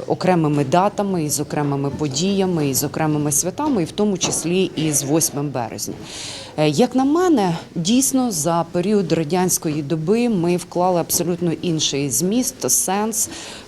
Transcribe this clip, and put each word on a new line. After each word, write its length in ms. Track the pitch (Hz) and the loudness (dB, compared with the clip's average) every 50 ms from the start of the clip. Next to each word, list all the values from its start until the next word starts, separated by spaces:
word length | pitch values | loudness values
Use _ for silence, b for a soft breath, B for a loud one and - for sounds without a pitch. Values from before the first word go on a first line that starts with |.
| - | -2
окремими 580 | - - - - 180 180 170 160 147 151 143 139 | -2 -2 0 2 2 2 4 2 2 2 0 2
датами, 580 | 127 170 175 190 208 202 - 202 196 185 170 151 | 2 2 2 2 2 0 -2 -4 -2 -2 -2 -2
із 160 | 151 147 147 | -2 -2 -4
окремими 500 | 147 - - 151 143 143 143 139 139 143 | -4 -4 -4 -2 -2 -2 -2 -2 -2 -4
подіями, 800 | 131 131 156 147 131 147 180 196 202 190 190 185 175 160 147 139 | -2 -2 -4 -2 -2 -2 0 0 2 2 2 2 0 0 0 0
із 140 | 131 - 147 | 0 0 -2
окремими 480 | 143 - - 160 151 151 147 147 151 | -2 -2 -2 0 0 0 0 0 0
святами, 500 | 147 - 156 180 190 - 294 311 262 190 | 0 0 -2 -2 -2 -2 -2 0 0 0
і 40 | 160 | 0
в 60 | - | -2
тому 260 | - 208 208 214 190 | 0 0 0 2 0
числі 540 | 156 - - - - - 165 175 190 185 - - | 0 -2 -2 -2 -2 -2 0 2 2 2 0 0
і 160 | - 156 156 | -2 0 0
з 120 | 143 151 147 | 0 0 0
восьмим 460 | 135 151 165 - - - 143 147 147 | 2 2 2 2 0 -2 -4 -4 -4
березня. 440 | 127 131 117 107 - 107 - 101 - - 107 B B B B B B B B B B 151 | -2 -4 -4 -4 -6 -8 -8 -8 -8 -10 -12 B B B B B B B B B B 0
Е, 100 | 151 151 | 2 2
як 260 | 143 151 247 233 240 | 4 4 2 4 4
на 100 | 262 269 | 2 2
мене, 520 | 277 294 339 370 359 311 220 196 175 165 - - - - | 4 4 4 4 4 4 4 4 2 0 -2 -6 -8 -6
дійсно, 560 | 175 160 190 240 262 269 - 269 262 254 240 | -2 0 2 2 2 2 2 2 0 0 0
за 340 | 196 151 143 170 165 170 165 170 | -2 -2 0 0 2 0 0 0
період 400 | - 175 170 202 214 202 185 151 | -2 -2 0 2 2 2 2 2
радянської 680 | 165 165 160 147 185 180 185 180 - - - 160 147 156 | 2 0 0 0 0 2 2 2 0 -2 -2 -2 -2 -2
доби 480 | 147 139 170 156 156 170 214 233 240 240 | -2 -2 -2 0 0 2 2 2 2 2
ми 280 | 220 175 165 175 180 | 2 2 2 2 0
вклали 440 | 170 - - - 170 180 185 180 170 | 0 -2 -4 -2 0 2 2 2 2
абсолютно 500 | 156 - - - 170 170 175 170 175 170 | 0 0 0 0 0 0 -2 0 0 -2
інший 580 | 151 - - 180 160 156 - - 143 135 143 139 | -2 -2 -2 -2 -2 0 0 -2 0 -2 -2 -2
зміст, 600 | 127 - 175 185 220 254 247 - - - - - | 0 0 0 0 2 0 0 -2 -4 -4 -2 0
сенс, 580 | - - - 185 190 202 214 226 214 - - - B B B B B B B | 0 0 0 0 0 0 0 -2 -2 -4 -4 -6 B B B B B B B